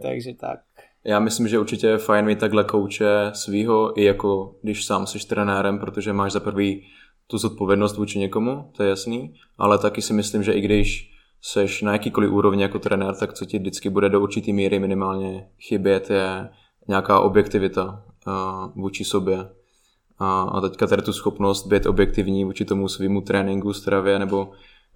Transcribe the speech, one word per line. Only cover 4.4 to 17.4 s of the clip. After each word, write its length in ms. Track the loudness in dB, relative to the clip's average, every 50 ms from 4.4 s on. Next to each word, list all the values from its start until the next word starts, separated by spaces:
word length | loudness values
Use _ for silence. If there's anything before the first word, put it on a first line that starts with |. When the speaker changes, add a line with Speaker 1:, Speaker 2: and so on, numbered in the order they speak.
| -4 -8 -12 _
Speaker 2:
když 220 | -6 -6 -4 -4 -4
sám 220 | -2 -2 -2 -2
seš 180 | -4 -8 -10 -8
trenérem, 540 | -4 -2 0 0 0 0 0 0 0 -2 -2
protože 340 | -6 -6 -6 -6 -4 -2
máš 200 | -2 0 0 0
za 80 | -2 -2
prvý 460 | -2 -2 0 2 2 2 0 -2 -8 _ _ -20 -20 _ _ _ _
tu 120 | -8 -6 -4
zodpovědnost 580 | -4 -4 -4 -2 2 2 4 4 2 0 0
vůči 220 | -2 -4 -2 -2 -2
někomu, 520 | -2 -2 -2 -2 -2 -2 -4 -6 -10 -12 _
to 60 | 0
je 60 | 0 0
jasný, 460 | 0 0 -4 -6 -8 -8 -8 -12 -16 _ -20 _ _ 0
ale 200 | 2 4 4 4
taky 240 | 2 0 -2 -2
si 100 | -4 -2
myslím, 300 | 0 -2 0 0 -2 0
že 100 | 0 0
i 80 | 0 0
když 500 | 2 2 4 4 4 2 0 -4 -10 -16 -20 _ _ _ _ _
seš 420 | -16 -4 0 0 0 0 -2 -2
na 100 | 0 0
jakýkoliv 380 | 0 0 -2 -2 0 2 2 4
úrovni 300 | 4 4 4 4 4 4
jako 160 | 0 0 -2 -4
trenér, 360 | -2 0 0 0 0 -2 -4
tak 180 | -4 -6 -6
co 120 | -6 -10 -8
ti 140 | -6 -6 -4
vždycky 320 | -4 -6 -8 -6 -6 -2
bude 180 | 2 2 2 4
do 120 | 4 2
určitý 320 | 2 0 -2 -4 -2 0
míry 260 | 0 0 2 2 0 0
minimálně 680 | 0 0 -2 -2 -2 -2 -4 -4 -6 -8 -8 -10 -14 -18 _ _
chybět, 520 | -6 -4 -4 0 2 2 2 2 2 0
je 380 | 0 0 0 -2 -4 -6 -10 -12 -16 _ _ _ _ _ _ -2
nějaká 320 | -2 0 2 4 4 4
objektivita, 840 | 4 6 4 4